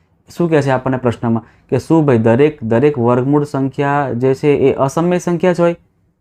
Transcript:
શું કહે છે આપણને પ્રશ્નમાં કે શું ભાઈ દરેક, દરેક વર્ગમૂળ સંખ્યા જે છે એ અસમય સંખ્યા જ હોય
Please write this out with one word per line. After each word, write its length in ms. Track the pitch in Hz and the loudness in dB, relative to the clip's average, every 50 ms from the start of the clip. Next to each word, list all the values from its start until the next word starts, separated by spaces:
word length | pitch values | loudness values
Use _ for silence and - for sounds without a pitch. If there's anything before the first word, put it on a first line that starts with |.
| _ _ _ _ _ _ | _ _ _ _ _ _
શું 200 | - - 175 170 | -6 -4 -2 0
કહે 140 | 160 147 135 | 0 0 0
છે 80 | 139 | 0
આપણને 260 | 131 127 - 131 131 | -2 -2 -2 -2 -4
પ્રશ્નમાં 460 | 127 123 123 113 - - 120 113 113 - - _ _ _ - | -2 -2 -2 -4 -2 -2 -2 -2 -2 -4 -8 _ _ _ -4
કે 80 | 131 127 | -4 -4
શું 280 | - - 160 165 151 | 0 0 0 2 2
ભાઈ 120 | 143 127 113 | 2 2 2
દરેક, 460 | 110 117 113 123 143 147 147 - 113 | 4 2 2 4 2 2 0 -2 -4
દરેક 340 | 110 113 117 135 151 147 127 | -2 0 2 2 2 0 0
વર્ગમૂળ 460 | 117 120 123 127 127 135 143 147 147 | 0 0 0 0 0 0 0 0 0
સંખ્યા 680 | 143 - 135 135 135 - - 143 143 143 143 143 127 113 | -2 -4 -4 -4 -4 -4 -4 -4 -2 -2 -2 -2 -4 -4
જે 220 | 117 127 131 135 | -2 0 0 0
છે 140 | 131 - 147 | 0 0 0
એ 260 | 143 - - 135 - | 2 2 2 0 2
અસમય 440 | - 131 139 - 170 165 175 175 180 | 2 -2 -2 0 -2 0 0 0 -2
સંખ્યા 340 | - 180 175 165 - 180 175 | -2 -2 -4 0 0 0 0
જ 80 | 165 | 2
હોય 160 | 170 170 170 - _ _ _ _ _ _ _ _ | 0 0 0 -2 _ _ _ _ _ _ _ _